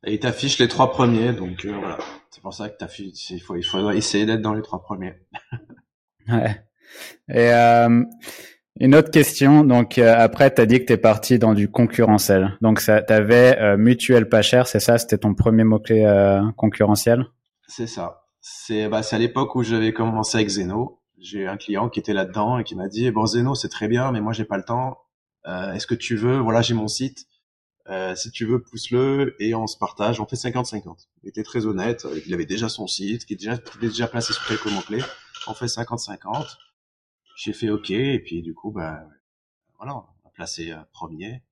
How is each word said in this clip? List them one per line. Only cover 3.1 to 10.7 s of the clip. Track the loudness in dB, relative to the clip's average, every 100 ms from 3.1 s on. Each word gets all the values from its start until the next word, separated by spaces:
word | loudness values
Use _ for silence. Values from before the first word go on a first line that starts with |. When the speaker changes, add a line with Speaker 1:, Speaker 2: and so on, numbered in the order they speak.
| -16 -16
Speaker 1:
il | -16
faut, | -10 -8
il |
faudrait | -4 -2 -2 -2
essayer | -2 -2 0
d'être | -2
dans | -2
les | -6
trois | -8 -12
premiers. | -12 -12 -12 -16 _ -20 _
<laughs> | -18 _ -20 _ _ _ _ -4
Speaker 2:
Ouais. | -2 -2 -4 _ _ _ -20 -20 -20 -4
Et, | 2 4
euh, | 6 6 6 6 4 0 -8 -20 -20 -20 _ _ 0
une | 6 6
autre | 6
question, | 4 2 4 6 8
donc, | 8 4 2 4
euh, | 6 8
après, | 4 6 4
t'as | 6
dit | 4